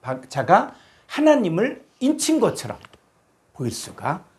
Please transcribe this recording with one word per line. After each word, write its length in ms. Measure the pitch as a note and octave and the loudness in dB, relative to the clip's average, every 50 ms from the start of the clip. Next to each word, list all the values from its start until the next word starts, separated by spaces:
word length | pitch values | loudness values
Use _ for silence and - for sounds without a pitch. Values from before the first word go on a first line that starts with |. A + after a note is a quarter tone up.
바-, 200 | _ C3 C3 C4 - - | _ -8 -8 -8 -10 -10
자가 460 | - C#3 B2+ - E3+ G#3+ B3+ - - - - _ _ _ _ | -6 -6 2 4 4 4 4 0 -10 -20 -20 _ _ _ _
하나님을 800 | _ - - D4 D#4 D4+ C#4 A3+ F3+ D#3+ E3+ G#3+ C4+ - - - _ _ _ | _ -4 2 4 4 4 4 4 0 0 0 -2 -2 -4 -8 -16 _ _ _
인친 400 | - C4+ D#4 D4+ - - D#4 D#4 | 0 0 0 0 0 0 2 2
것처럼 380 | B3 F3 - - - - - - - - - - _ _ _ _ _ _ _ _ _ _ _ | 2 0 0 -2 -10 -10 -12 -12 -14 -20 -20 -20 _ _ _ _ _ _ _ _ _ _ _
보일 180 | - C3 A#2 | -8 -8 -6
수가 540 | A2 - - - - - - A#2+ D3+ F#3 - _ _ | -6 -8 -12 -14 -16 -10 -6 -6 -6 -6 -8 _ _